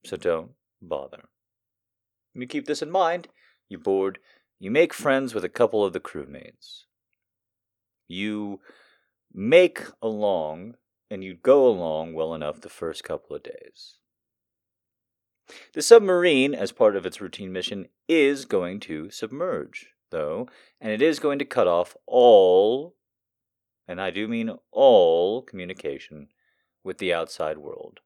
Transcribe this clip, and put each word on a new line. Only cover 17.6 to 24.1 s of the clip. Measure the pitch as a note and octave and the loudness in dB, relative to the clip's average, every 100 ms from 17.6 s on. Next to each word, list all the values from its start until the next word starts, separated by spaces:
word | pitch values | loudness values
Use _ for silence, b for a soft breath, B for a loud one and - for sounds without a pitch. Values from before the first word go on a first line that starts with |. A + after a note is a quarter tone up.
| - G2+ F2+ _ - | -8 -10 -14 _ -2
is | D#3+ C#3 C#3 | 2 2 0
going | C3+ G2 F2 G2 | -4 -4 -4 -10
to | - D#2 E2+ | -12 -12 -12
submerge, | - A2 C3+ F3+ G#2 C#2+ - - _ _ | -12 -12 -10 -8 -8 -10 -18 -20 _ _
though, | E2 D2 E2+ B2 b b b | -8 -8 -8 -12 b b b
and | A2 | -10
it | G#2+ | 0
is | D3+ D3 | 0 0
going | D3+ C#3 | -4 -4
to | |
cut | C#3+ B2+ F#2 | -4 0 2
off | E2+ F2 - - | 2 -2 -10 -2
all, | B2 A#2+ G#2 F#2+ F2+ G#2 B2+ E3 _ _ _ _ _ _ _ _ _ - | 6 8 10 8 6 4 0 -8 _ _ _ _ _ _ _ _ _ -16
and | F2+ | -8
I | F#2+ | -6